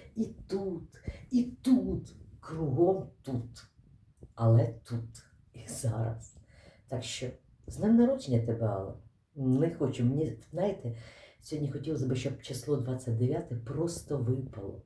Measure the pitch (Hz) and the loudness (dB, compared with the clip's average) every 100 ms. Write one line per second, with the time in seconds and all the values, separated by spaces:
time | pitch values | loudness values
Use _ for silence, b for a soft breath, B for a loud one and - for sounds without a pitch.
0 | B - 220 - - 196 196 170 - - | B -4 -4 -6 -6 -4 -4 -6 -10 -14
1 | B B B 247 247 - 262 254 185 - | B B B 0 0 -2 2 4 2 -4
2 | - - - - - 160 156 131 175 190 | -6 -16 -20 -18 -10 -4 0 4 6 4
3 | - - - 123 - - - _ - - | -2 -10 -6 -4 -6 -14 -20 _ -20 -20
4 | _ _ - - 117 113 113 - - 120 | _ _ -14 2 6 6 6 -2 -8 -6
5 | 113 - - _ _ 120 - - 117 110 | -8 -14 -20 _ _ -18 -12 -4 -2 0
6 | 113 113 - - B B B B B 120 | -2 -4 -12 -20 B B B B B -8
7 | - - 123 - _ _ - - 202 233 | -6 -6 -8 -10 _ _ -12 0 6 8
8 | 240 269 - 117 113 113 110 98 98 - | 6 4 2 2 2 0 0 -2 -4 -10
9 | - _ _ 143 131 131 165 - 131 110 | -18 _ _ -2 2 4 2 2 -2 2
10 | 120 143 156 - - 160 202 190 120 113 | 2 2 0 -4 -10 -2 -2 -2 -6 -8
11 | B B B B - 151 143 147 147 143 | B B B B -8 -4 -4 -4 -4 -2
12 | 131 127 143 - - 123 - 135 117 127 | -2 -2 -2 -6 -8 -8 -2 0 0 -4
13 | - 113 123 165 170 113 - 147 170 - | -2 2 2 2 -4 -6 -4 -2 -2 -4
14 | - 139 117 131 - 98 98 - | -4 -2 0 0 -2 -10 -10 -12